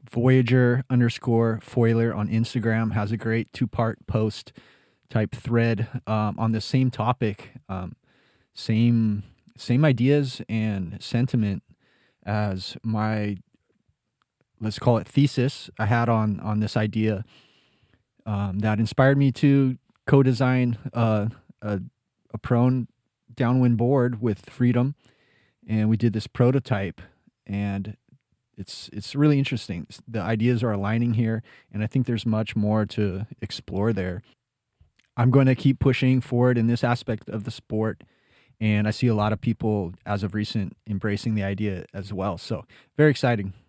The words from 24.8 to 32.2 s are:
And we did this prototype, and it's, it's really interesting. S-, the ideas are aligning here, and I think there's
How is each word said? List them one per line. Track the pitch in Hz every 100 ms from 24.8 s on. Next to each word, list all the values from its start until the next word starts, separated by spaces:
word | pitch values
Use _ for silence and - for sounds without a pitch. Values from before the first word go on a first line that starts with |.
| 131 147 _ _ _ _ _ _ -
And | 110 107
we | 110
did | 117
this | 107 -
prototype, | - 123 131 - 104 98 - - _ _ _ -
and | 101 101 98 98 101 _ _ _ _ _ -
it's, | 95 - -
it's | 101 -
really | 139 151 143
interesting. | 139 120 - 87 -
S-, | - -
the | 113
ideas | 90 113 117 123
are | 117
aligning | 104 101 113 120
here, | 113 113 113 - - _
and | 101
I | 107
think | 135 123
there's | 117